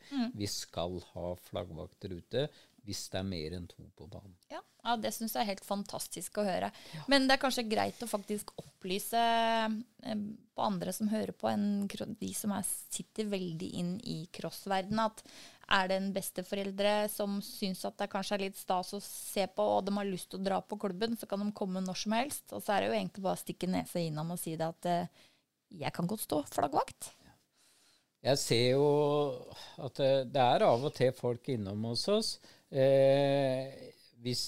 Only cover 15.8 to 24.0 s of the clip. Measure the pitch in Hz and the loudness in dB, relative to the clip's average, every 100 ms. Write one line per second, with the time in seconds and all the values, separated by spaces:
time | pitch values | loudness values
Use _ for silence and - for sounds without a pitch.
15.8 | 190 190 196 196 - - 185 196 196 196 | 4 2 0 -2 -4 -6 -4 -4 -4 2
16.8 | 202 208 208 - 202 202 - - 196 185 | 4 4 2 -2 -2 -2 -6 -4 -4 -4
17.8 | 202 - 202 196 196 202 196 - - 185 | -6 -4 -4 -2 -2 -2 -2 -4 -2 -2
18.8 | 185 202 - - - 208 190 - 208 208 | -2 -8 -10 -12 -6 -2 0 2 4 4
19.8 | 196 202 202 180 - 190 190 190 - 208 | 2 -2 -2 -4 -8 -4 0 0 -2 -6
20.8 | 202 180 226 233 - 202 208 208 202 185 | -4 -2 -4 -4 -4 -4 -2 -2 -4 -2
21.8 | 185 180 208 220 285 - - 202 208 196 | -4 -4 -2 0 0 -6 -10 -8 0 0
22.8 | 202 220 190 - 190 175 - 180 180 185 | 2 0 -2 -4 -2 -2 -6 -4 -2 -2
23.8 | 165 180 | -2 -2